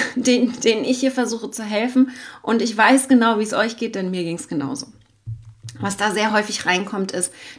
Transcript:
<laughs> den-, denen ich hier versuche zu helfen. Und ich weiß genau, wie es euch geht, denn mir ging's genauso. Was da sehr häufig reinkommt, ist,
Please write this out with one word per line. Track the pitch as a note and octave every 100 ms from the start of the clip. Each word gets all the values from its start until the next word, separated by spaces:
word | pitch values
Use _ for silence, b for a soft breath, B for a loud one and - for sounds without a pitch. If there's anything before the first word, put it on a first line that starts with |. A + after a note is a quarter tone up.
<laughs> | - B3+
den-, | B3 B3 A#3+ -
denen | - A3 -
ich | B3+
hier | C4+
versuche | C4 A3 A3+ G#3+
zu | -
helfen. | G#3+ G#3 B3 B3+ C4 B B B
Und | - A#3
ich | A#3 G#3+
weiß | A3 C4+ -
genau, | B3+ A3+ G#3+
wie |
es | G#3+
euch | - A3 A3+
geht, | A3+ G#3+
denn | F#3
mir | F#3
ging's | E3 E3+ -
genauso. | D#3 C#3 C#3+ - - _ _ - - - - - -
Was | - G3
da | G#3
sehr | F#3+ G#3+
häufig | G#3+ G#3 - -
reinkommt, | F3+ G3 G3+ F#3+
ist, | F3+ F3 B B